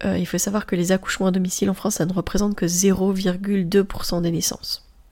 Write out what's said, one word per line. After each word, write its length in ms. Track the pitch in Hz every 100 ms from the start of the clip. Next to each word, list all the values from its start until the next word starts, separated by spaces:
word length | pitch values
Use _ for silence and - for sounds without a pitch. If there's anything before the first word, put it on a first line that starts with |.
euh, 140 | 196 185
il 80 | 175
faut 120 | -
savoir 280 | - 208 -
que 100 | 180
les 160 | 175
accouchements 360 | 190 - - 190
à 40 |
domicile 380 | 185 180 - 196
en 40 |
France, 220 | 185 165 -
ça 100 | 170
ne 60 |
représente 440 | 185 - 196 208 202
que 120 | 170
zéro 460 | 175 196 185 190
virgule 560 | 190 190 180 202 196 170
deux 140 | 202
pour 200 | 196 -
cent 160 | - 175
des 120 | 170
naissances. 540 | 165 - - - - - - -